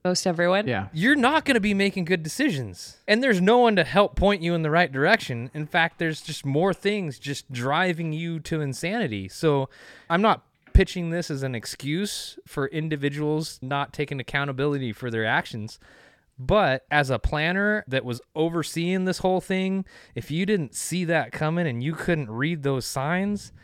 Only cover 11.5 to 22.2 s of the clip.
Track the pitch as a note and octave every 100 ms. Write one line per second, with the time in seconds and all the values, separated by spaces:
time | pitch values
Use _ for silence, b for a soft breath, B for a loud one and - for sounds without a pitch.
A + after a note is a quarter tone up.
11.5 | B2 - - C3 D#3+ G3+ - - - -
12.5 | - C#3 D#3+ D#3 D3+ C#3+ C#3+ D3+ D3+ D#3+
13.5 | - C3 C#3+ C#3+ - C#3+ C#3 A#2+ C#3+ C#3+
14.5 | C3 D3 C#3+ B2+ G#2 B2+ A2+ A2 C#3 -
15.5 | A#2 A2 - b b b b b - B2+
16.5 | G3+ F3 C3 - D3 C3+ - - D3+ D#3
17.5 | F#3 G#3 G#3+ - C3 A#2+ A#2+ - D#3 D#3+
18.5 | E3+ D#3 - E3+ F#3 F#3 F3+ F#3 F#3 -
19.5 | F#3 F#3+ F#3+ F#3 B B - - D3+ G3
20.5 | G#3 C#3 - - E3+ E3+ E3 A#2+ - D#3
21.5 | E3+ E3 A#2 C3 D#3+ - E3